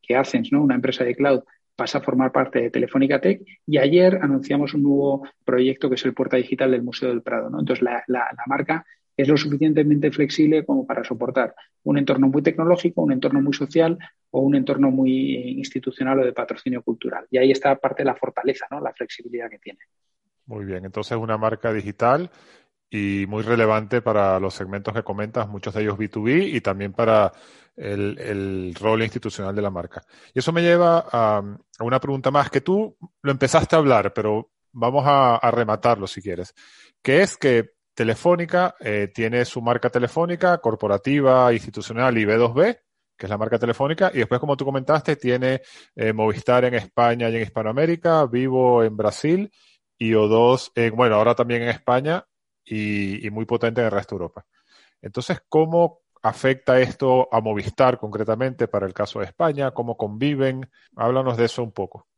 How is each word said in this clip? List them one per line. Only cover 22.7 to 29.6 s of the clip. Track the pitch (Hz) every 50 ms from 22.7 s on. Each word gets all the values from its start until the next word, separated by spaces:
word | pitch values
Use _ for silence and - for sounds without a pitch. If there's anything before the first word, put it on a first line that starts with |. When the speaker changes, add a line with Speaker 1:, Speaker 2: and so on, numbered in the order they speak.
| _ _ _ _
Speaker 2:
y | - 107 101 98 98 98 98
muy | 95 104 107 107
relevante | 110 120 117 113 110 110 110 107 101 123 120
para | 113 117 107 104 101 98 95 92
los | 95 95 -
segmentos | - 98 92 98 101 101 - 101
que | 113 107
comentas, | - 101 101 104 107 113 123 110 101
muchos | 104 98 - 110 -
de | 107 107
ellos | 104 101
B | 98 110
two | 101 - 110 107
B | 117 139 170 202
y | 196 165 120
también | - 101 95 98 101 98 92
para | - 117 110 110 107 104 92 - - - - - - _ _ _
el, | - - 101 101 101 101 101 -
el | - - - 104 98 98 98 95 95 92 92 85 80
rol | 98 110 110 110 113
institucional | 107 - 123 - 107 - - 101 95 101
de | 104